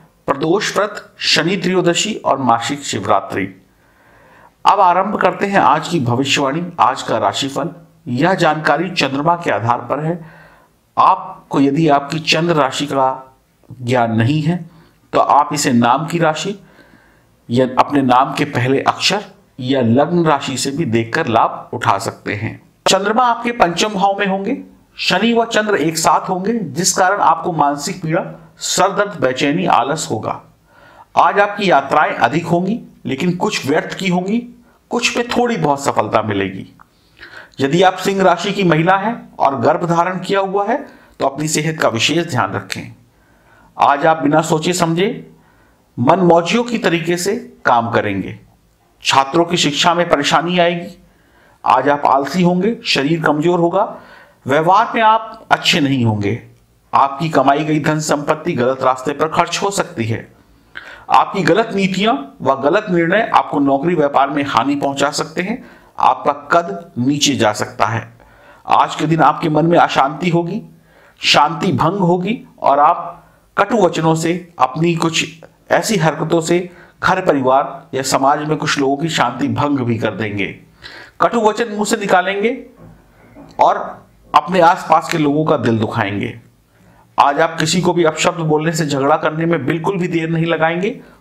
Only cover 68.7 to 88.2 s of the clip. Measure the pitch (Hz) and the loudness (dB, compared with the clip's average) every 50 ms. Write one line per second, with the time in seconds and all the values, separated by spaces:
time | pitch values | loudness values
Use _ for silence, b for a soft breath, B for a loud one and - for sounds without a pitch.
68.7 | - 113 139 151 - - 160 156 165 165 151 135 156 - - 165 151 151 160 165 | 2 2 2 2 -2 -4 -2 0 2 4 4 2 2 2 0 -2 0 2 2 4
69.7 | 170 156 131 143 - 160 135 139 151 156 175 180 160 170 170 170 190 233 - - | 4 4 4 2 2 0 0 0 -2 -4 -4 0 0 0 0 -2 -6 -8 -10 -12
70.7 | - b b b b b b b b b - - - 170 143 151 165 160 170 190 | -18 b b b b b b b b b -2 0 2 4 4 2 2 -2 -2 -2
71.7 | 147 117 135 156 190 202 190 170 175 185 180 202 226 269 - - _ - - - | 0 0 0 0 0 0 0 2 0 0 0 -2 -6 -6 -8 -16 _ -2 0 2
72.7 | 139 143 143 156 170 - - - - b b b b b b b - - 196 202 | 4 4 4 4 2 0 -4 -12 -14 b b b b b b b -2 -2 -2 0
73.7 | 240 220 190 170 165 165 160 165 160 160 160 165 175 180 180 - - - 123 131 | 2 2 2 2 2 2 0 2 2 2 0 -2 -2 -4 -6 -10 -4 -2 -2 -2
74.7 | - 156 160 175 170 160 160 160 160 - - 170 - - - - _ _ _ - | 0 0 0 0 0 0 0 -2 -2 -2 -4 -6 -8 -16 -20 -20 _ _ _ -2
75.7 | - 147 170 170 226 185 156 160 143 151 - 160 160 170 160 160 170 175 190 175 | -2 0 0 0 0 0 0 0 0 -2 -2 0 0 0 0 0 0 0 -2 -4
76.7 | B B B B B B - - 185 185 185 180 156 139 127 127 131 135 147 - | B B B B B B -2 0 0 0 0 0 0 2 2 2 2 2 2 -2
77.7 | - - - - - 131 135 - - 131 135 135 147 151 151 151 156 147 156 143 | -6 -14 -14 -10 -8 -6 -4 -2 0 0 2 2 0 0 0 -4 -4 -2 -2 -2
78.7 | - - 139 135 139 143 165 165 160 - 139 120 139 - 143 135 113 - 143 147 | -2 0 0 0 0 -2 -2 -2 -2 0 -2 -2 -2 -2 -4 -2 -2 0 0 0
79.7 | 143 135 120 117 117 104 - 110 101 92 110 107 101 101 95 87 - - - _ | 0 0 0 -2 -2 -2 -2 -4 -4 -4 -6 -6 -4 -4 -4 -6 -6 -10 -18 _
80.7 | B B B B B B B B B B - 175 175 233 214 214 208 214 233 214 | B B B B B B B B B B 0 0 2 2 2 2 2 0 -2 -4
81.7 | 208 208 208 - 233 214 202 190 196 185 180 185 196 202 202 226 269 269 - - | -4 -4 -4 -2 -2 -2 0 2 2 2 2 2 -2 -2 -2 -2 -2 -4 -10 -16
82.7 | - - - - - _ _ _ _ _ - - - - - - - - 120 156 | -20 -20 -20 -20 -20 _ _ _ _ _ -20 -20 -20 -20 -20 -8 -2 2 2 2
83.7 | 196 202 - - - - - _ _ _ _ - - 147 - - 180 185 165 165 | 2 0 -4 -10 -14 -16 -20 _ _ _ _ 0 0 0 2 2 2 4 4 4
84.7 | 180 180 - - 160 160 160 - 170 165 151 147 143 151 156 160 160 139 110 120 | 4 2 2 2 2 2 2 0 -2 0 0 0 0 0 0 0 0 0 0 0
85.7 | 113 110 110 104 - 113 107 98 101 101 117 117 - - - _ _ _ _ _ | 0 0 0 -2 -2 -2 -4 -2 -4 -4 -6 -6 -8 -12 -18 _ _ _ _ _
86.7 | b b b b b b b b _ - 117 139 143 147 165 165 165 165 160 160 | b b b b b b b b _ 2 4 4 4 2 2 0 0 -2 -2 -2
87.7 | 165 185 160 180 175 175 170 156 156 - | 0 0 0 2 2 2 2 2 0 0